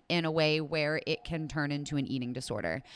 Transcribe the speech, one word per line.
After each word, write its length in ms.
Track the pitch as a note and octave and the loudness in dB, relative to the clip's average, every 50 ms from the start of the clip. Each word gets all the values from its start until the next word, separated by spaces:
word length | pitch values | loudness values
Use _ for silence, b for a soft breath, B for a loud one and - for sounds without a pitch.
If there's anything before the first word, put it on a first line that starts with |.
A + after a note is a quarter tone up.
| - _ | -4 _
in 160 | E3 F3 E3 | 0 2 2
a 40 | D#3+ | 2
way 300 | D#3 E3 D#3 D3+ D#3 D#3 | 4 4 4 6 4 2
where 400 | D#3 C#3+ E3 D#3 D3+ D3 D#3 D#3 - | 0 0 0 0 2 2 0 0 0
it 180 | - D#3+ - - | -2 -2 -2 -2
can 240 | - E3 D#3+ D#3 C#3+ | -4 -4 -4 -4 -2
turn 240 | - D3+ D3 C#3+ D3 | -2 -2 0 0 0
into 240 | C#3+ C#3+ C#3 D3+ | -2 -2 -2 -2
an 100 | C#3+ C3+ | -2 0
eating 280 | B2+ C3 C3+ B2 A#2+ B2+ | 0 -2 -2 -2 -2 -4
disorder. 480 | B2 C3 - A#2 G#2+ F2 E2+ D#2+ C3 - B B | -6 -4 -4 -4 -2 -2 -2 -2 -4 -6 B B